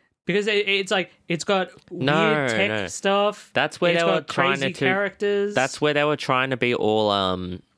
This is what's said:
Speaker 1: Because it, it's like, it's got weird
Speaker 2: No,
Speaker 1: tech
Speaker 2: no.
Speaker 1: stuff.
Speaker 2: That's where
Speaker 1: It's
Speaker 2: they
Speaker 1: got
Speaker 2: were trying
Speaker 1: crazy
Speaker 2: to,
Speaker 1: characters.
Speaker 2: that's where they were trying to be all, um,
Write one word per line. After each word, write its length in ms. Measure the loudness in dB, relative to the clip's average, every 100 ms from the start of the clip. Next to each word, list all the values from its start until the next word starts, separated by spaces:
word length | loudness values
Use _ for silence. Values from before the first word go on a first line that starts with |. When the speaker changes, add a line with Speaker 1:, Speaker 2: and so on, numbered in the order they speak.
| _ _ -4
Speaker 1:
Because 200 | -2 0
it, 220 | 0 0
it's 220 | 0 0
like, 180 | -2 -2 _ -6
it's 160 | -6
got 260 | 0 0 -2 -8 -14
weird 140 | -4 0
Speaker 2:
No, 420 | 2 4 2 0
Speaker 1:
tech 200 | 0 0
Speaker 2:
no. 160 | -2 -4
Speaker 1:
stuff. 640 | -4 0 2 0 -4 -6
Speaker 2:
That's 280 | -2 -2 0
where 120 | 0
Speaker 1:
It's 100 | 2
Speaker 2:
they 40 | 2
Speaker 1:
got 60 | 0
Speaker 2:
were 60 | -2
trying 280 | -2 0 0
Speaker 1:
crazy 140 | -2
Speaker 2:
to, 60 | 0
Speaker 1:
characters. 760 | 0 0 -2 -4 -2 0 0 0
Speaker 2:
that's 260 | -2 0
where 140 | 0 2
they 80 |
were 140 | 0 0
trying 340 | 0 0 0
to 60 | 0
be 180 | 0 2
all, 340 | 2 2 2
um, 540 | 2 2 -2 -6 -10 _